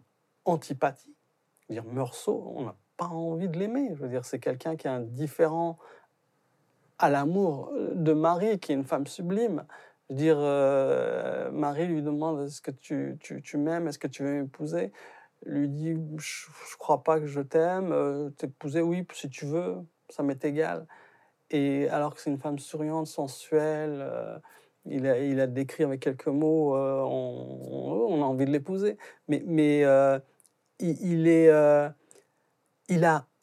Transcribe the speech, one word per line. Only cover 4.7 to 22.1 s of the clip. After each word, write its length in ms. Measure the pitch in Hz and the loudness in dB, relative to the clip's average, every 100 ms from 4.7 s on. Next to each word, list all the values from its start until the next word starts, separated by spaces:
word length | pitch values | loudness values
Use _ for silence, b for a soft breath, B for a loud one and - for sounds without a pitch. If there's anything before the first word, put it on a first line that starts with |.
| 160 | -6
qui 100 | 143 | -4
est 40 | |
indifférent 880 | 127 113 123 151 - 160 165 170 165 B B B _ _ _ _ _ _ _ _ - | -6 -6 -6 -6 0 0 2 -4 -6 B B B _ _ _ _ _ _ _ _ 0
à 100 | 165 | 2
l'amour, 640 | 143 143 185 185 139 - | 4 2 0 0 -2 -6
euh, 220 | 277 - | -6 -4
de 180 | 185 156 | 0 2
Marie, 480 | 151 165 175 214 202 | 2 2 2 0 -2
qui 120 | - | -2
est 20 | |
une 100 | 139 | -4
femme 220 | 131 151 139 | -2 -4 -4
sublime. 580 | - 175 202 233 151 147 B B B - | -6 -4 0 0 -2 -8 B B B -10
Je 40 | |
veux 40 | 135 | 0
dire, 180 | 160 147 | 4 4
euh, 1120 | 147 139 135 139 135 - 117 117 - - - | 2 2 4 4 2 2 0 -2 -4 -4 -6
Marie 360 | 147 147 143 175 | -4 -4 -2 -2
lui 160 | 156 | -2
demande, « 400 | 147 147 160 151 | -2 -2 -2 -4
Est-ce 160 | 143 147 | -6 -8
que 120 | - | -12
tu, 440 | 131 - 143 139 135 | -12 -6 -6 -4 -8
tu, 200 | - - | -12 -14
tu 160 | - 147 | -6 -2
m'aimes ? 320 | 151 170 165 | 0 0 -2
Est-ce 100 | 143 | -4
que 100 | 139 | -8
tu 140 | - | -4
veux 200 | 139 143 | -4 -2
m'épouser ? » 500 | 135 - 151 170 190 B B B B _ - | -4 -6 -6 -2 -4 B B B B _ -6
Lui 240 | 143 143 | -2 -2
dit, « 260 | 143 160 160 156 156 | -2 -2 -2 -4 -8
Je, 280 | 147 - - - - | -10 -12 -14 -18 -18
je 60 | - | -8
crois 260 | - 143 | 0 2
pas 180 | 143 160 | 4 2
que 60 | 151 | 0
je 140 | 143 | -4
t'aime. 500 | 135 160 170 185 190 | 0 2 2 0 0
Euh, 360 | 147 143 143 147 | 0 0 -2 -6
t'épouser, 540 | 135 139 - 147 151 | -6 -10 -8 -4 0
oui, 240 | 170 175 180 | 0 0 -4
si 160 | - 143 | -10 -12
tu 160 | - 147 | -10 -4
veux, 300 | 160 180 180 170 _ - | -2 -2 -6 -10 _ -14
ça 120 | - | -4
m'est 220 | 143 135 | -2 -2
égal. » 420 | 151 147 160 170 165 b b b b _ _ | -2 0 0 -4 -8 b b b b _ _
Et 380 | 147 139 139 143 | 0 2 2 0
alors 260 | 151 147 | 0 -2